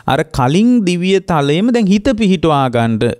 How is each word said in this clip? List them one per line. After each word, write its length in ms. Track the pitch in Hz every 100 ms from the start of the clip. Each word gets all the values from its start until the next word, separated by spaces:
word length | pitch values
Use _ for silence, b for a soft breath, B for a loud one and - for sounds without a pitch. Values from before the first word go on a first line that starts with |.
| -
අර 180 | 135
කලින් 600 | 160 - 127 165 233 247
දිව්‍ය 360 | 185 175 185 190
තලයේම 520 | 185 165 143 156 226
දැන් 140 | 240 196
හිත 180 | 208 240 220
පිහිටුවා 540 | 214 185 160 143 131
ගන්නට. 340 | 120 117 113 117 -